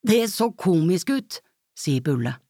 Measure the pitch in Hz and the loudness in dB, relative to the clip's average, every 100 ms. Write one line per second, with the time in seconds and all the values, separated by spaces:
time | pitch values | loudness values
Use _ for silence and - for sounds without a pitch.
0 | 233 226 226 - 226 - 190 170 160 185 | 4 2 2 0 -2 0 2 2 2 0
1 | - 277 - - _ _ _ - - 131 | 0 -4 -4 -16 _ _ _ -8 -2 -2
2 | 131 131 120 127 | 0 -2 -2 -6